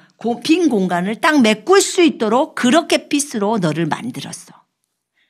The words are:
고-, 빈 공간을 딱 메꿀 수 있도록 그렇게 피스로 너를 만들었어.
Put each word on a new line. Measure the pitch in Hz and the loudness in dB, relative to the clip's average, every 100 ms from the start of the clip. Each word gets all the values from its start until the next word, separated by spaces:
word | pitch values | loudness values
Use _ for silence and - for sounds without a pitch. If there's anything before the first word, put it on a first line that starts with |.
| _ _ | _ _
고-, | 226 233 | -6 -4
빈 | - 330 330 | 0 2 2
공간을 | 220 185 175 185 226 | 0 0 -2 -4 -2
딱 | - 302 | 0 4
메꿀 | 214 214 - 392 | 4 2 2 2
수 | 381 - | 2 2
있도록 | 330 - 214 240 311 | 2 2 0 0 -2
그렇게 | - 247 302 320 330 - | -2 2 2 2 -2 -2
피스로 | 285 - 226 202 226 | -4 -4 -4 -2 -2
너를 | 165 151 165 | -2 -2 -4
만들었어. | - 120 143 160 - - - _ _ _ _ _ _ | -4 -8 -12 -14 -16 -20 -20 _ _ _ _ _ _